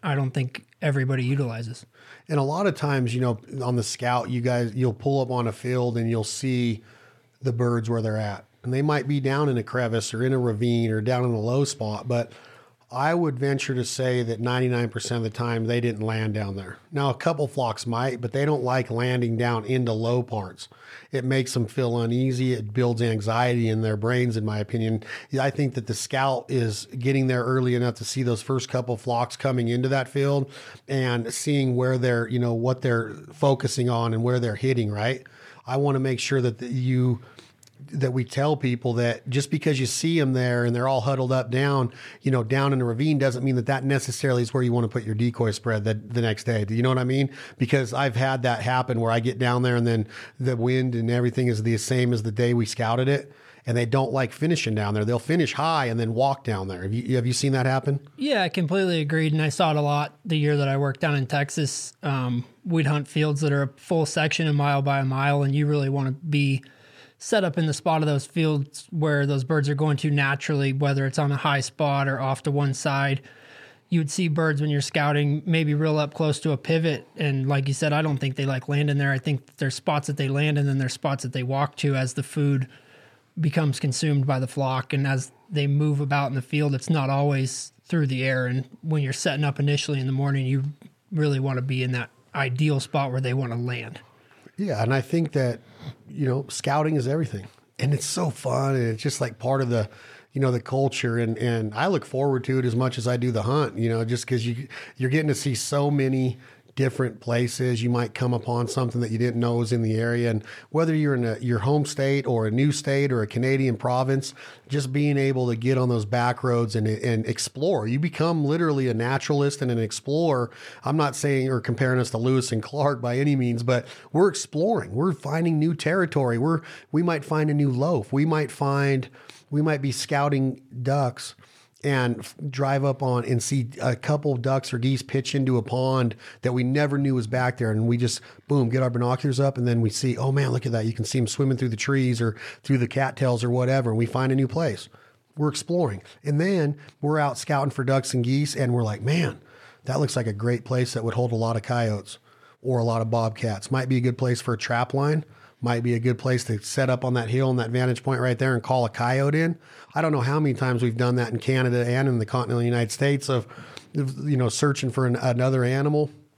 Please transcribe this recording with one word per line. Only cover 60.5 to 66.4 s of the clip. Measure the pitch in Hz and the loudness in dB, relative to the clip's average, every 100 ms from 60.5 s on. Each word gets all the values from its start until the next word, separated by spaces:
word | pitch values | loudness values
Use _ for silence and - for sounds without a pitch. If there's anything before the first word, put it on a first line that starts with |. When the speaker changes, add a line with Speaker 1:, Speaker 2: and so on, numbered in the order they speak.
| 147 | 2
Speaker 1:
that | 143 | 2
I | 139 | 0
worked | 139 131 | 0 0
down | 160 143 | 0 0
in | 127 | 0
Texas. | 147 147 - 143 - - - | -2 -2 -2 -2 -4 -10 -8
Um, | 147 135 127 123 - - | -4 -2 0 -2 -4 -12
we'd | 196 165 143 | -2 0 2
hunt | 147 139 | 0 -2
fields | 160 151 143 | 0 0 0
that | 151 | 0
are | 143 | 0
a | 139 - | 0 -6
full | - 170 151 | -2 0 0
section, | - 156 - 160 | 0 0 0 0
a | |
mile | 147 143 143 | 2 2 2
by | 139 139 | 2 0
a | |
mile, | 135 131 139 143 | 0 0 2 2
and | 139 | 2
you | 139 147 | 2 2
really | 147 139 | 2 0
wanna | 139 135 | 0 -2
be | 135 165 147 | -4 0 2